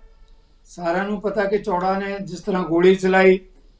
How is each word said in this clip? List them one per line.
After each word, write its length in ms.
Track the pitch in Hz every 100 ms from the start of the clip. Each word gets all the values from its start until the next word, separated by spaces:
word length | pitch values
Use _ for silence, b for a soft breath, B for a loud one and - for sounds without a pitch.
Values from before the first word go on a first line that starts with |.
| - _ - - _ _ _
ਸਾਰਿਆਂ 340 | - 170 175
ਨੂੰ 160 | 196 208
ਪਤਾ 240 | 196 202
ਕਿ 140 | 196 208
ਚੌੜਾ 400 | 208 180 185 190
ਨੇ 180 | 196 196
ਜਿਸ 200 | 165 180
ਤਰ੍ਹਾਂ 220 | - 185
ਗੋਲੀ 300 | 160 170 185
ਚਲਾਈ, 440 | 190 185 190 190 190 - _ _ _